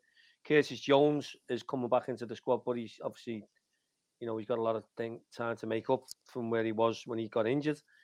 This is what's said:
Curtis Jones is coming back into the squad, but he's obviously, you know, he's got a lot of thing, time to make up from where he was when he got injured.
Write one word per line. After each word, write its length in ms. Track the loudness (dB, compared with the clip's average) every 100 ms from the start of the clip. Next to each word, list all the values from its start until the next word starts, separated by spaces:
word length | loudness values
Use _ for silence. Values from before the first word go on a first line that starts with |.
| _ _ _ _ 2
Curtis 320 | 4 2 0
Jones 560 | 4 6 6 2 -4 -10 -6
is 140 | -6
coming 260 | -4 -4 2
back 180 | 2 0
into 180 | -4 -6
the 100 | -6
squad, 260 | 0 0 0
but 120 | -4
he's 220 | -6 -8
obviously, 400 | -8 -8 -8 -8 -10 _ _ _ _ _ _ -10
you 80 | -6
know, 100 | -4
he's 100 | -2
got 120 | 0
a 40 |
lot 120 | 0 0
of 100 | -4 -8
thing, 240 | -6 -8 _ -6
time 220 | -4 -4
to 80 | -2
make 240 | -2 0
up 140 | 0 -2 -20 _
from 240 | -6 0
where 140 | 2
he 80 | 2
was 320 | 2 2 0 -4
when 140 | -6
he 80 | -2
got 200 | 0 2
injured. 340 | 2 0 -4 -6 _